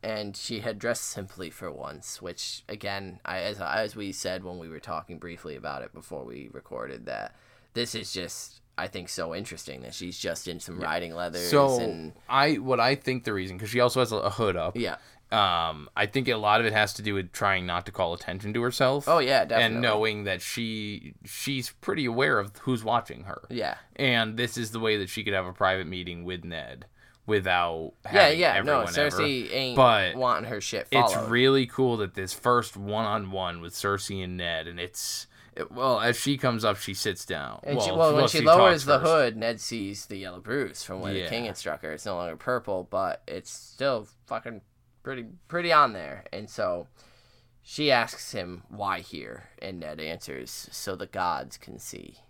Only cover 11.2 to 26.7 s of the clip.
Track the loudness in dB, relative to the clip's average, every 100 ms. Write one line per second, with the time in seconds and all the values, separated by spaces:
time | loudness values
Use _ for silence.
11.2 | -6 -4 2 6 6 4 0 -4 -10 -14
12.2 | -2 2 4 2 2 4 4 2 -2 -4
13.2 | -2 -2 -4 -6 -2 4 4 4 2 2
14.2 | 0 2 0 2 -2 -2 -4 -4 -12 -20
15.2 | _ 2 4 4 0 -4 -8 -2 0 0
16.2 | 0 2 6 6 6 4 2 0 -2 -2
17.2 | -4 0 2 2 0 -4 -4 -2 -2 -2
18.2 | -6 -8 -4 -2 -2 2 2 2 4 4
19.2 | 6 4 4 4 4 4 2 2 2 0
20.2 | -2 -4 -4 -6 -4 -4 -6 -10 -14 -20
21.2 | -16 -8 -4 -4 -6 -8 -4 -2 0 2
22.2 | 4 4 0 -6 -2 -2 2 0 0 -14
23.2 | -12 -12 -8 -4 -4 -6 -12 -2 2 4
24.2 | 2 0 -2 -2 -4 -2 0 2 0 -4
25.2 | -2 0 -2 2 2 2 -2 -6 -8 -8
26.2 | -8 -8 -8 -10 -10